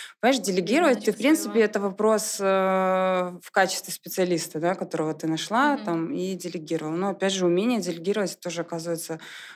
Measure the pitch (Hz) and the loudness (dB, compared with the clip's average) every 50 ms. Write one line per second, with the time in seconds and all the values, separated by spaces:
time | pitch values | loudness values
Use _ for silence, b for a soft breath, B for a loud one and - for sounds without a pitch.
0 | B B B _ - 240 277 254 185 196 185 185 175 190 226 320 349 302 247 214 | B B B _ 2 2 2 2 0 0 0 0 0 2 2 4 4 4 4 2
1 | - 220 202 - 214 285 320 311 - 220 208 226 214 208 214 208 202 196 185 - | 2 -2 -2 2 4 4 4 4 2 0 2 2 2 2 2 0 -2 -2 -2 0
2 | 214 220 220 208 214 - - - 196 190 190 190 190 190 190 190 190 185 185 185 | 2 2 4 2 0 -2 -4 -2 0 2 2 4 4 2 2 2 2 2 2 2
3 | 185 185 185 180 180 180 180 175 - - - 202 190 180 - - - - - - | 2 2 2 0 0 -2 -6 -10 -14 -2 2 2 2 2 2 -4 -8 -8 -12 -12
4 | - 180 - - 185 180 175 160 165 - - 156 160 175 190 190 185 180 - 160 | -12 -6 -2 0 2 2 2 0 -2 -4 -6 -2 -2 0 0 -2 -4 -4 -4 -2
5 | 156 156 156 156 - 160 160 156 - - 208 240 277 294 285 - - 175 170 165 | -2 -2 -4 -2 -2 -2 -2 -2 -2 -2 0 2 2 2 2 0 -2 -2 -2 -2
6 | 160 165 143 175 180 190 190 175 175 180 - 170 156 151 165 160 156 156 160 175 | -2 -2 -4 -4 -4 -4 -6 -6 -8 -8 -10 -10 -6 -4 -4 -4 -4 -4 -4 -2
7 | 190 202 185 196 190 196 190 190 180 175 170 180 208 247 247 220 175 180 165 170 | -2 -2 -2 -2 -2 -2 0 2 2 4 4 4 2 2 2 0 0 -2 -6 -4
8 | 165 190 202 214 196 165 - - - 180 160 170 165 - 170 170 160 170 170 160 | -2 -2 0 0 0 -2 -4 -6 -10 -8 -6 -6 -6 -6 -6 -6 -4 -4 -4 -6
9 | - - 160 160 B B B B B B B | -6 -8 -10 -10 B B B B B B B